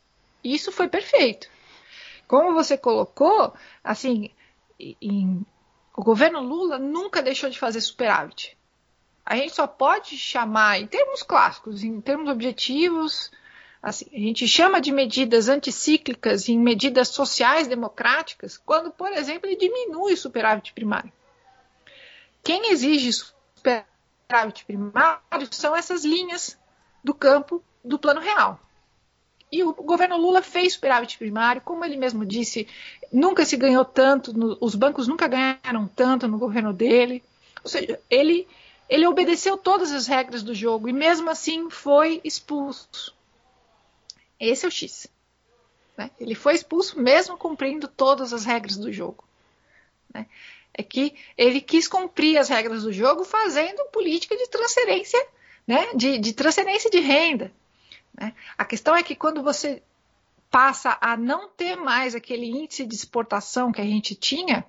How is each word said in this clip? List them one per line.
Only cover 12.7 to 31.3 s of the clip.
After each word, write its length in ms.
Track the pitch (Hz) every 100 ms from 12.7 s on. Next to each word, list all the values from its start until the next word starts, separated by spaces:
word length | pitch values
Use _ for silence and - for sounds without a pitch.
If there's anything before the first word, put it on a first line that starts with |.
| 269 349 330 320 - - - - - - _
assim, 240 | 214 208 -
a 60 | 277
gente 280 | 208 226 240
chama 340 | - 359 370
de 100 | 277
medidas 560 | 277 262 254 254 233 220
anticíclicas 1040 | 285 277 - - 311 - 247 226 202 196
em 80 | 233
medidas 520 | 240 226 269 247 247
sociais 580 | - 277 - 240 302 277
democráticas 920 | 240 226 - 233 277 330 - - -
quando, 340 | - 311 330
por 200 | - 370
exemplo, 380 | 381 277 330 392
ele 80 | 370
diminui 560 | 370 494 480 311 392
o 40 | 349
superávit 560 | 269 240 220 214 -
primário. 380 | - 220 208 240 _ _ _ _ _ _ _ _ - - - _ _
Quem 280 | - 349 453
exige 400 | 339 254 302 247
superávit 1500 | 220 - _ _ _ 269 240 202 _ _ _ _ 240 220 - -
primário 800 | 202 202 202 320 320 _ 330 269
são 240 | - 302 320
essas 280 | 339 359
linhas 540 | 302 330 359 339 - - _ _ _ _
do 100 | -
campo 500 | 285 277 285 285 349 - _
do 160 | 240 294
Plano 200 | 294 294
Real. 400 | 330 415 196 185 _ _ _ _ _ _ _ _ _
E 120 | 311
o 100 | 349
governo 440 | 320 302 349 359 349
Lula 240 | 339 370
fez 320 | 370 359 359
superávit 460 | - 269 247 240 -
primário, 420 | 220